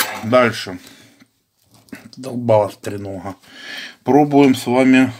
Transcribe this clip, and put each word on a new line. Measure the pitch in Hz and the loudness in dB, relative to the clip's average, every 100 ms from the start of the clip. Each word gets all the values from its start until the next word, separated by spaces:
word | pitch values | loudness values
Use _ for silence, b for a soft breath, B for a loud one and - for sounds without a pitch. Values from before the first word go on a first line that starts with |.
| - - | -8 -10
Дальше. | 113 127 120 - - 90 B B B B _ _ _ _ _ _ _ - 113 - | 0 2 2 0 -10 -16 B B B B _ _ _ _ _ _ _ -20 -20 -18
Долбалась | 127 120 120 107 98 - | -14 -6 0 2 0 -6
тренога. | - 101 98 95 95 - B B B B B B | -14 -12 -12 -14 -14 -16 B B B B B B
Пробуем | - 139 147 139 143 131 | 2 2 4 4 4 2
с | - | 0
вами | 123 131 131 131 113 | 0 4 4 2 -4